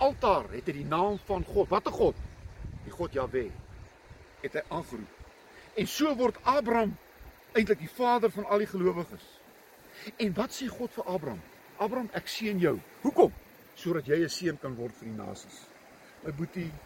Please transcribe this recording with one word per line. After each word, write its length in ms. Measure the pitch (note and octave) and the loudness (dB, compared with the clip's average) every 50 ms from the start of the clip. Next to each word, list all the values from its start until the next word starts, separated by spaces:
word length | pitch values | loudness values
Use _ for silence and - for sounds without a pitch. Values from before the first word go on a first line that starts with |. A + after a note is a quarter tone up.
altaar 480 | C4 C#4 C#4 - - A3 F#3 D3 A2 G2 G#2 | 2 2 2 4 4 4 4 4 2 -4 -8
het 140 | B2 - - | -6 -6 -4
hy 100 | C#3+ C#3+ | -4 -4
die 80 | C#3+ C#3+ | -2 0
naam 300 | D#3 E3 F#3+ G#3 G#3 F#3 - | 2 2 2 2 0 -2 -2
van 180 | - G3 F3+ E3 | -2 -2 -2 -2
God, 240 | - - G3+ F3 - | 0 2 2 2 4
wat 160 | F#3 G#3 - D4+ | 2 0 0 0
'n 80 | - | 0
God? 200 | - A3 D#3+ - - - - - - - - - - - - - - - | 4 4 4 4 2 -8 -12 -12 -14 -16 -16 -14 -12 -12 -12 -12 -12 -14
Die 80 | - | -12
God 200 | - - - - | -8 -6 -6 -4
Jahwe, 380 | - C3+ B2+ A2+ B2 C3 A#2 F#2+ - - - - - - - - - - - - - - - - - - | -2 -2 -2 0 0 -2 -2 -2 -6 -12 -16 -18 -18 -18 -18 -20 -20 -20 -20 -20 -20 -20 -20 -20 -18 -10
het 120 | - C3+ | -10 -6
hy 100 | - D3+ - - | -6 -6 -6 -4
aangeroep. 460 | D#3 E3 D#3 - B2 A2 G2+ - - - - - - - - - - - - - - | -6 -8 -6 -8 -10 -10 -10 -12 -14 -20 -20 -20 -20 -20 -20 -20 -20 -20 -18 -8 -4
En 100 | A3 F#3+ | -4 -4
so 280 | - - - D4 D#4 C#4 | -2 0 0 2 2 2
word 220 | A3+ B3+ - - - | 2 2 2 0 0
Abram 540 | - A#3+ C4+ D4 A#3 A#3 A#3 A#3 A3 G3 E3 - - - - - - - - - - - | 2 2 4 4 4 4 4 4 4 2 0 -4 -12 -20 -20 -20 -20 -20 -20 -20 -10 0
eintlik 260 | - A#3+ A3 F#3+ G#3+ - | 2 2 4 4 2 0
die 120 | D#3+ D3+ | 0 -10
vader 400 | - - B3 A#3+ A#3+ A#3+ G#3+ G#3+ | -4 0 2 4 4 4 4 2
van 160 | D#3+ F#3+ G#3 | 0 0 -2
al 120 | - G3+ G#3 | 2 2 2
die 120 | G#3+ - | 2 2
gelowiges. 560 | - F#3+ F3 F#3 F3 E3+ E3+ - G#2+ F2 - - - - - - - - - - - - - - - - - A3 - | 0 2 2 2 2 0 -4 -6 -8 -16 -16 -18 -20 -20 -20 -20 -20 -20 -20 -20 -20 -20 -20 -20 -18 -16 -16 -12 -6
En 160 | - A#3 G#3 E3 | -2 -2 0 0
wat 200 | G3 A#3 - - | 0 -2 -2 -2
sê 140 | - C4+ A#3 | -6 -6 -6
God 240 | - - B3 A3+ | -6 -6 -8 -8
vir 140 | - A#3 - | -6 -6 -6
Abram? 340 | - F3+ F#3 D3+ C#3 A2 E2+ D#2 - - - - - - - | -2 -2 -2 -2 -4 -6 -8 -10 -16 -20 -20 -20 -14 -6 -2
"Abram, 300 | G3 G#3+ A#3 B3+ A#3+ G3+ | -2 -2 0 -2 -4 -4
ek 160 | - E3+ - - | -6 -6 -6 -6
seën 300 | - - A3 G#3 G#3 F3+ | -6 -4 -2 0 2 4
jou." 200 | F3 D3+ B2+ - - - - - | 4 4 2 2 -4 -12 -12 -4
Hoekom? 300 | - C4+ - - - F#3 - - - - - - - - - | -2 0 6 8 8 8 6 0 -18 -20 -20 -20 -20 -20 -16
"Sodat 320 | - - F3 E3 E3 C3+ | -8 -4 -2 -2 -2 2
jy 180 | B2+ D3 E3 E3+ | 2 2 2 2
'n 40 | C#3+ | 0
seën 300 | - - F#3 E3 D3 C#3 | -2 -2 -2 -2 -4 -2
kan 160 | - C3+ B2+ | -6 -8 -6
word 200 | A2+ A#2 - - | -6 -8 -8 -10
vir 140 | - A2 A2+ | -10 -12 -10
die 80 | A2 | -8
nasies." 500 | G#2+ G2+ F#2+ G2 - - - - - - - - - - - - - - - - - | -8 -8 -8 -10 -12 -14 -20 -20 -20 -20 -20 -20 -20 -20 -20 -20 -20 -20 -20 -20 -12
My 100 | - D#3+ | -10 -8
boetie, 400 | C#3+ C#3+ E3+ D#3 - F#3 E3+ D#3+ D3+ D3 - | -6 -6 -8 -8 -6 -6 -6 -6 -8 -12 -16